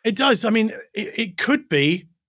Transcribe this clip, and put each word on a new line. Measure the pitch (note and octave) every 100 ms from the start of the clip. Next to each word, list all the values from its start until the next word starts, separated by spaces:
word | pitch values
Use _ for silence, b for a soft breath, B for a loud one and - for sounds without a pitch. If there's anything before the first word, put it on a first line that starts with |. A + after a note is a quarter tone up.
It | A3+ G#3
does. | C4+ A3+ A3+
I |
mean, | A3+ A3 A3 - G#3
it, | G#3 -
it | G#3+ -
could | - D4 -
be, | D3 D3 F3+ - _